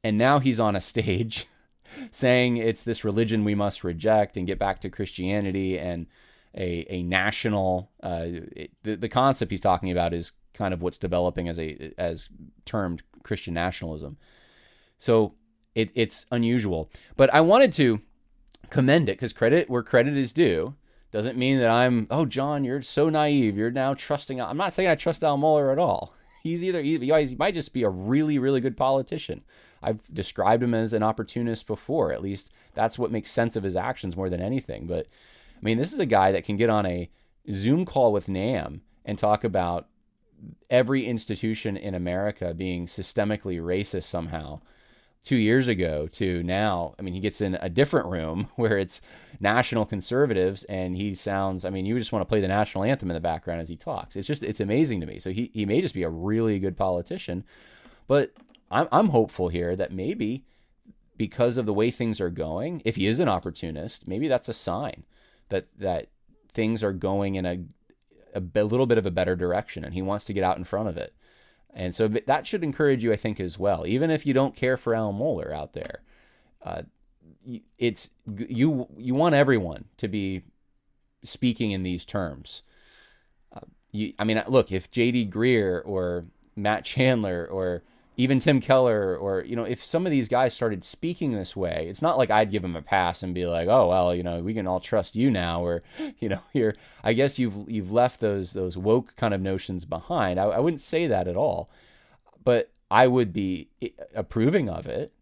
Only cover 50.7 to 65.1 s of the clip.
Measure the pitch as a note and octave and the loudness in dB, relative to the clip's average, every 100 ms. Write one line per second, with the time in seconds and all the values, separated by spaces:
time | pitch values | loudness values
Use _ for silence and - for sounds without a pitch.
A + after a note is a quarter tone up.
50.7 | F#2+ F#2 F#2 G#2 F#2 - G2 G2 F#2 F#2 | -6 -4 -4 -4 -4 -4 -2 -2 -4 -6
51.7 | F#2+ G2 A#2+ G#2+ A2 F#2 A2 F#2 G2+ G#2 | -4 -2 -2 -2 -4 0 0 2 0 0
52.7 | F#2+ G#2 C#3 F2+ E2 E2+ D#2+ - E2 E2 | -2 -2 0 -2 -2 -2 -4 -6 -8 -8
53.7 | E2 - A#2 - G2 - C#3+ - A2 G2+ | -10 -8 -8 -8 -10 -8 -6 -6 -4 0
54.7 | A#2+ D#3 G#2 D#2 G1+ F#2+ F#2+ A#2+ A2 G2+ | 2 2 -2 -6 -10 -6 -6 -6 -4 0
55.7 | B2 F#3+ F#2+ E2 E2 F#2+ A2 A2+ G2+ G2 | 0 0 -4 -4 -4 -2 0 2 0 -2
56.7 | F2 F#2+ F2+ F2 F2+ - F2+ - - - | -2 -2 -2 -4 -10 -6 -8 -8 -20 -20
57.7 | - - - - C#3+ - _ _ _ _ | -20 -20 -20 2 2 2 _ _ _ _
58.7 | A2 - C#3+ G#3+ C3 G#2+ - F2+ F2 F2 | -2 2 2 4 4 2 -2 -2 0 -2
59.7 | F#2 F2+ F#2+ A#2 F3+ A2 C3 _ _ _ | -2 -4 -4 -6 -4 -4 -6 _ _ _
60.7 | _ _ _ _ _ G#2+ - A#2+ A#2+ G#2+ | _ _ _ _ _ -8 0 0 2 0
61.7 | G2+ A#2 - A#2 G#2 F2+ D#2+ D#2 E2 D3 | 2 0 0 -4 -2 -4 -4 -6 -4 -6
62.7 | F3 A2 - F#2+ B2 D#3 F#2 F2+ D#2+ E2+ | -4 -4 0 0 2 2 0 -4 -8 -10
63.7 | D2+ E2+ - - F#2+ D3+ B2+ - A2+ - | -8 -10 -12 -8 -4 0 -2 -2 -8 -6
64.7 | F#2 C#3 - - | -4 -6 -10 -20